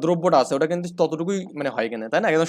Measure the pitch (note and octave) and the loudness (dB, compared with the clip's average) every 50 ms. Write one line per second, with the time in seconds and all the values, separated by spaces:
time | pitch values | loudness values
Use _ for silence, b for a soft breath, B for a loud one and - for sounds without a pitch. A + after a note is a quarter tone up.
0 | D3 D#3+ F3+ E3+ D#3+ F#3 E3 C#3 B2 - D3 C#3 D#3 D#3 F3 F3 F3 F3 F3 - | 2 0 0 2 2 4 4 4 4 4 2 0 0 0 0 -4 -4 -6 -2 0
1 | E3+ D#3 D#3 D#3 E3+ F#3 G3+ G3 - - - D3 C#3+ C3+ A2+ A#2+ A#2 A2+ A#2 A2 | 0 0 0 -2 -4 -4 -4 -4 -6 -8 -10 -6 -6 -4 -2 -2 -2 -2 -4 -6
2 | A2 A#2 C#3+ E3+ A3 G3+ D#3 D#3+ E3 | -6 -2 -2 0 2 2 2 2 2